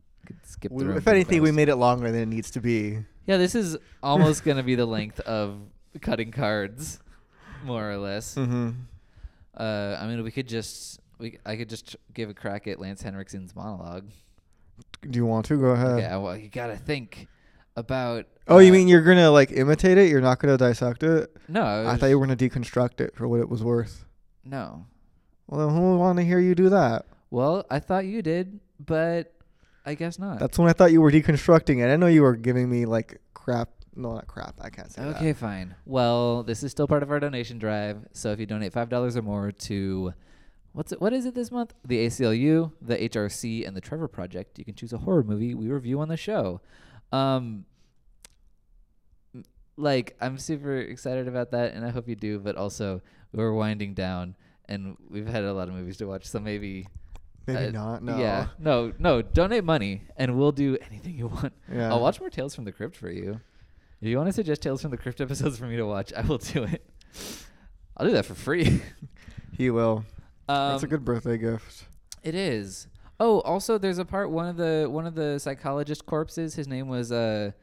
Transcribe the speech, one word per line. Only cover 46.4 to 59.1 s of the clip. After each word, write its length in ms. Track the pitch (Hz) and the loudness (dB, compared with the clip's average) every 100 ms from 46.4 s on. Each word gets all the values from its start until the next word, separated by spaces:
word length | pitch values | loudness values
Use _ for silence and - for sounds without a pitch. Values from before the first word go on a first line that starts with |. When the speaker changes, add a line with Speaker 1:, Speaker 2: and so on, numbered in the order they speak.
| 98 90 _ - - - - | -4 -6 _ -20 -20 -20 -6
Speaker 1:
Um, 540 | 135 135 131 120 107 - _ _ _ _ _ - _ _ _ _ _ _ _ _ _ _ 123 | -2 0 -2 -4 -12 -16 _ _ _ _ _ -20 _ _ _ _ _ _ _ _ _ _ -20
m-, 80 | - _ _ - | -20 _ _ -6
like, 380 | 147 135 - - | 0 0 -2 -8
I'm 160 | 127 131 | -8 -8
super 400 | - 151 143 135 | -8 -8 -6 -6
excited 500 | 113 123 135 127 127 | -6 -10 -6 -6 -4
about 240 | 123 120 | -6 -4
that, 220 | 120 120 | -2 -2
and 120 | 98 120 | -4 -8
I 40 | |
hope 180 | 123 117 | -8 -8
you 80 | 107 | -8
do. 240 | 107 104 | -6 -6
But 160 | 101 - | -6 -6
also, 460 | 98 - 101 92 - _ - | -6 -6 -6 -6 -10 _ -12
we're 200 | 110 113 | -4 -2
winding 400 | 110 107 107 101 | 0 -2 -4 -6
down, 420 | 98 92 92 90 92 _ _ - | -6 -6 -6 -8 -12 _ _ -12
and 300 | 101 95 - - | -10 -10 -16 -14
we've 180 | 101 107 | -10 -6
had 160 | 117 | -4
a 100 | 101 | -4
lot 140 | 98 90 | -4 -6
of 60 | 92 | -8
movies 220 | 90 95 | -10 -10
to 80 | 101 | -10
watch, 200 | 95 - | -10 -10
so 140 | 113 | -10
maybe, 480 | 107 104 101 95 95 - - - - - - | -6 -8 -8 -10 -14 -18 -18 -20 -20 -14 -8
Speaker 2:
Maybe 220 | 131 123 | -6 -4
Speaker 1:
uh, 40 | |
Speaker 2:
not, 320 | 110 107 117 | -6 -8 -8
no. 140 | 120 113 | -6 -4
Speaker 1:
yeah. 300 | 113 98 - - | -2 -4 -6 -4
No, 360 | 156 123 117 - | 0 0 -2 -2
no, 220 | 175 | 2